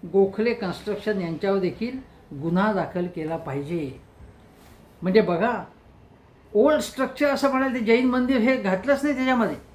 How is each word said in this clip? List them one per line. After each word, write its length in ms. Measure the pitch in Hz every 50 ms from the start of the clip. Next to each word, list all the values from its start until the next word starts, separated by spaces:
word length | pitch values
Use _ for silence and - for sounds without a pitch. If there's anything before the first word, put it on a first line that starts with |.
| - 175
गोखले 420 | 156 196 196 190 190 - 220 240 226
कन्स्ट्रक्शन 640 | - 208 180 160 - - 208 202 - - 214 214 190
यांच्यावर 380 | 180 165 165 - - 196 196 196
देखील 400 | 185 175 170 - 220 240 262 262 - - - - - - - 139
गुन्हा 300 | 143 165 170 185 202 214
दाखल 340 | 208 190 160 139 - 180 180
केला 300 | 175 175 165 156 156 165
पाहिजे. 640 | 165 160 156 135 143 143 147 175 170 151 131 123 - - - - - - - - - - - - - - - - - - - - -
म्हणजे 180 | 165 185 185 220
बघा, 440 | 202 175 175 165 196 240 240 196 170 - - - - - - - - - - _ _ - - - - - -
ओल्ड 260 | 208 240 294 302 285
स्ट्रक्चर 460 | - - - - 262 - - - 294
असं 240 | 285 277 - 277 277
म्हणाल 240 | 262 262 269 269 240
ते 60 | 254
जैन 260 | 220 202 226 240 254
मंदिर 300 | 254 247 254 247 247 269
हे 200 | 247 214 247 262
घातलंच 440 | 240 202 196 185 185 - 269 277 277
नाही 140 | 277 294 285
त्याच्यामध्ये. 400 | 247 262 262 254 240 220 180 147 - - - -